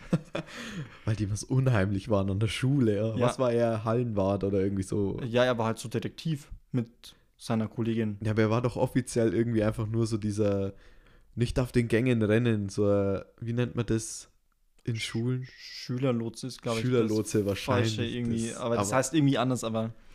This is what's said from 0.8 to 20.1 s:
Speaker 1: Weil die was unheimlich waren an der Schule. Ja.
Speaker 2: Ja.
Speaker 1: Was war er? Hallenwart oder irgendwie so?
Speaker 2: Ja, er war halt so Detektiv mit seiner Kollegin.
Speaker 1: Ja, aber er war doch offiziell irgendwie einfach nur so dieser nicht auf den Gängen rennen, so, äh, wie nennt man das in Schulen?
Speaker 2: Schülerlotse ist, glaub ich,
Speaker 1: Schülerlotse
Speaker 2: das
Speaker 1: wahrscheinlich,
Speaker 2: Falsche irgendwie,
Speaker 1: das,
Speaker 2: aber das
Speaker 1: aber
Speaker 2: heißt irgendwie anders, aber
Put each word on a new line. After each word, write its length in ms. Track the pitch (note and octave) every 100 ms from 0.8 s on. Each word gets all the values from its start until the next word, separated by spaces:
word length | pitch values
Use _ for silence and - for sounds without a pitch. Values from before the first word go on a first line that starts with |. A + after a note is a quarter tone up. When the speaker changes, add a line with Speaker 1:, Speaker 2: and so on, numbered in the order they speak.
| C3 -
Speaker 1:
Weil 140 | - G#2+
die 120 | G2
was 140 | G#2
unheimlich 640 | - C3 C3 A#2 G2 G2 -
waren 220 | G2+ G2
an 80 | F#2+
der 80 | A2
Schule. 480 | - B2+ C#3+ A2+ G2+
Ja. 200 | A2 A2
Speaker 2:
Ja. 80 | A#2+
Speaker 1:
Was 140 | A#2+
war 120 | B2+
er? 320 | A#2 A#2 A2
Hallenwart 640 | A2+ A#2 A#2+ G2+ F#2+ G2 G2
oder 160 | G2
irgendwie 220 | G2 G2
so? 360 | F#2 G#2+ G2 - A#2+
Speaker 2:
Ja, 180 | A#2+
er 140 | B2+ A#2
war 80 | A2
halt 120 | A2
so 100 | A2+
Detektiv 600 | A2+ G2+ - E3 D3 - - _
mit 420 | C3 A2+ - - - _ _
seiner 300 | - A2+ A2
Kollegin. 480 | - A2+ A2+ A2 G2+
Speaker 1:
Ja, 80 | G#2+
aber 120 | G#2+
er 60 | A2
war 120 | A2+
doch 160 | B2 -
offiziell 560 | C3 B2+ A#2 B2 A2+
irgendwie 300 | F#2 A#2 A2 G#2+
einfach 200 | A2 G#2+
nur 220 | A2+ A2+
so 100 | A2
dieser 540 | G#2 G2+ G2+ G2 G2 - - - - - - -
nicht 240 | A#2+ -
auf 140 | B2
den 160 | B2 A#2
Gängen 320 | A2 B2+ A#2
rennen, 480 | G#2 A2 A#2+ G#2+ G2
so, 200 | G2 G2+
äh, 360 | G2+ G2 G2 - -
wie 100 | A#2
nennt 240 | A#2+ B2 -
man 100 | A2
das 440 | A2+ - - - _ _ _ _ _ -
in 100 | A2
Schulen? 500 | - A#2 A#2+ B2+ B2+ -
Speaker 2:
Schülerlotse 880 | - - - B2 C3+ A#2+ A2+ - C3
ist, 140 | -
glaub 160 | B2 A2+
ich, 40 |
Speaker 1:
Schülerlotse 580 | B2+ B2 A2 G#2+ G#2 A2
Speaker 2:
das 80 | G2+
Speaker 1:
wahrscheinlich, 480 | F#2+ - B2 A2+ A2
Speaker 2:
Falsche 120 | A#2+
irgendwie, 380 | A#2+ A#2 A2+ A2+
Speaker 1:
das, 100 | A2+
Speaker 2:
aber 180 | A#2 A#2
das 100 | G2+
Speaker 1:
aber 100 | C3
Speaker 2:
heißt 160 | B2+
irgendwie 240 | D#3+ C#3 C3
anders, 260 | B2 B2 A2+
aber 260 | A2 A2+ - -